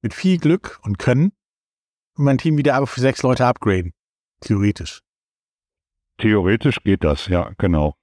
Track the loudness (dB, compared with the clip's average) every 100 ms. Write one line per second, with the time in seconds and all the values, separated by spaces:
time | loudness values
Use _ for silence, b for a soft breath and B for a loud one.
0 | -8 -2 0 2 2 0 -4 -12 -8 -4
1 | 0 2 2 _ _ _ _ _ _ _
2 | _ -2 0 2 0 0 2 0 -2 0
3 | -2 0 -2 2 0 0 0 -2 -2 -12
4 | _ _ _ _ -4 0 0 -2 -10 -16
5 | _ _ _ _ _ _ _ _ _ _
6 | _ -4 0 2 2 2 0 -2 0 0
7 | 0 -2 -2 -4 -4 -4 0 2 0 -4